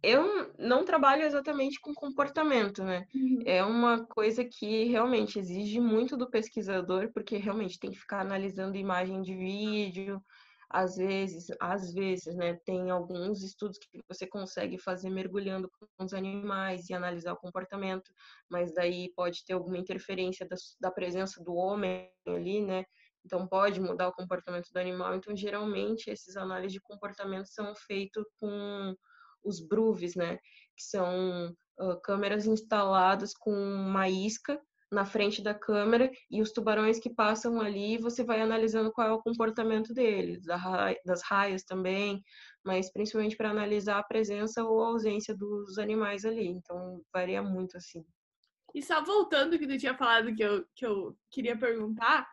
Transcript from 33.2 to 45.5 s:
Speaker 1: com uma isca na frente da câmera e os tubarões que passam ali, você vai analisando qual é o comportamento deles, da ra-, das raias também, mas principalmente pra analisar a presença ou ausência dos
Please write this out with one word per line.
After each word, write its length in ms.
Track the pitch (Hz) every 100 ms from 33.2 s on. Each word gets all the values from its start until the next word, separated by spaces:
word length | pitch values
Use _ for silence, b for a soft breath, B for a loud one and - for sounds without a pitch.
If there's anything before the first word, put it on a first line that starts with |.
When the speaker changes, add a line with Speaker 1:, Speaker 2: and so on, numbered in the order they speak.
| 202
Speaker 1:
com 180 | - -
uma 560 | 202 196 196 190 196 190
isca 500 | 185 208 220 - 294 _ _ _
na 140 | 202 196
frente 360 | 214 208 214
da 100 | 208
câmera 560 | 208 - 208 208 233 262 262 _
e 100 | 214
os 100 | 220
tubarões 460 | - 220 214 214 226
que 100 | 226
passam 480 | - 214 220 240 233
ali, 360 | 208 202 208 226
você 260 | 226 240
vai 180 | 240 220
analisando 500 | 220 226 220 220 220
qual 160 | 220 220
é 40 |
o 100 | 220
comportamento 720 | 226 233 220 220 220 220 220
deles, 500 | 240 233 196 175 175 170
da 100 | 180
ra-, 400 | 185 185 196 190 180
das 160 | 175
raias 400 | - 202 202 190
também, 600 | - 185 185 190 202 202 B B B B 190
mas 260 | 185 190
principalmente 460 | - 214 220 214 214
pra 140 | 214
analisar 480 | 214 208 208 196 202
a 40 |
presença 600 | 208 220 214 202 220 226
ou 180 | 226 220
ausência 520 | 226 233 214 208 214 202
dos 420 | 202